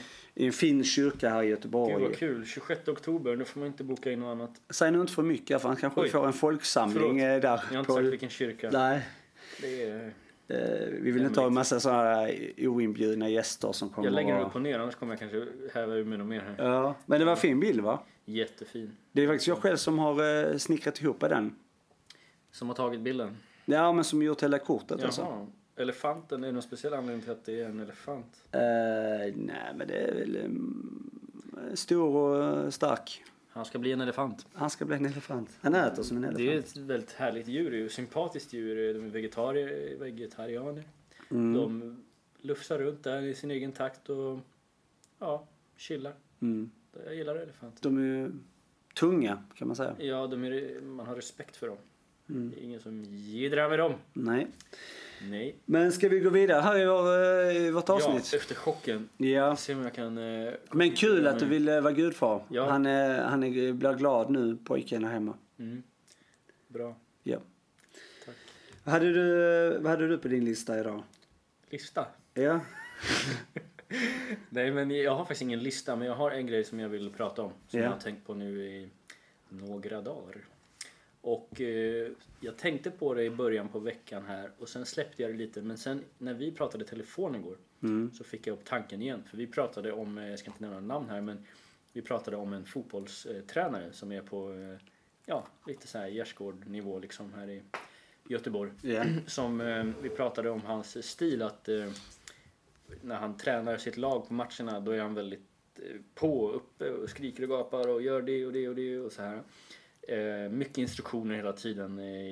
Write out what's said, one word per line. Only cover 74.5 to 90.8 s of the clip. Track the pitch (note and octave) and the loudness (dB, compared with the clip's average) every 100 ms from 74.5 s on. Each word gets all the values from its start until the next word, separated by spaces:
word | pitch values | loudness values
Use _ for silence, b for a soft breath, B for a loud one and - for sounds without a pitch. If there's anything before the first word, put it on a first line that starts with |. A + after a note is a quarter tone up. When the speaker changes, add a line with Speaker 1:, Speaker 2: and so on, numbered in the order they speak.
Speaker 2:
Nej, | B2 B2+ | -2 0
men | C#3+ C#3 | 0 0
jag | C#3+ C#3 | 0 2
har | C3+ | 0
faktiskt | F3 C#3+ | -2 -4
ingen | B2+ A#2 | -4 -2
lista, | C3+ - - A#2+ | -4 -4 -4 -4
men | B2 | -2
jag | |
har | A#2+ D3 | -2 -2
en | C3+ B2+ | -2 0
grej | A2+ | 0
som | G#2+ A2+ | 0 -4
jag | G#2+ | -6
vill | G#2 G2+ | -6 -6
prata | - G#2 - | -6 -6 -4
om, | G#2 - - | -8 -10 -6
som | A#2+ | 0
Speaker 1:
Ja. | A#2 | 0
Speaker 2:
jag | |
har | G2 | -2
tänkt | A2 G#2 - | -6 -10 -10
på | |
nu | G2+ G2+ G2+ | -8 -6 -6
i | G2 G2 F#2+ - - B B B _ | -8 -10 -16 -20 -20 B B B _
några | F#2+ G2+ G2+ G2+ G#2+ | -14 -10 -10 -8 -8
dagar. | G2+ D3+ F#2 - - _ B B B B B _ | -8 -10 -14 -18 -20 _ B B B B B _
Och, | - A2+ - - | -2 -2 -2 -6
eh, | B2 A2+ A2+ A#2 A#2 - - - | -4 0 0 -2 -4 -10 -20 -14
jag | A#2 - | -12 -4
tänkte | F3 C#3 - | -4 -2 -6
på | - D3 | -4 -2
det | A#2+ | 0
i | A#2 | 0
början | A#2 A#2+ G#2+ G#2 | 0 0 0 -2
på | G#2+ | -6
veckan | A2 A2+ - G2+ G2+ | -6 -8 -10 -12 -10
här, | G2 G2+ - | -10 -10 -14
och | A#2 | -12
sen | B2+ B2 | -10 -8
släppte | - - - | -6 -6 -6
jag | A#2 | -6
det | A2+ | -6
lite, | A2 G#2+ | -8 -8
men | G#2+ A2+ | -8 -8
sen | C3+ C#3 - _ | -6 -8 -10 _
när | B2+ | -10
vi | A#2+ D3+ | -6 -8
pratade | E3 C#3+ A2 | -6 -6 -6
i | G#2+ | -10
telefon | A2+ G#2+ - F#3 | -12 -10 -6 -4
igår, | A#2 E2+ F#2 _ _ | -4 -8 -14 _ _
Speaker 1:
Mm. | A2+ A2 A#2 | -2 0 -2
Speaker 2:
så | - | -6
fick | - A2 - | -14 -10 -8
jag | |
upp | G2 | -8
tanken | - B2 G#2 G2+ | -6 -6 -6 -8
igen, | C3 A#2 - | -8 -8 -10
för | G#2+ | -10
vi | A#2+ | -6
pratade | D3+ E3 G#2 G#2+ | -2 -4 -4 -6
om, | G#2+ G#2 G#2 | -6 -8 -10
eh, | G#2 | -10
jag | G2+ | -12
ska | - | -14
inte | - | -14
nämna | G#2+ F#2+ | -12 -10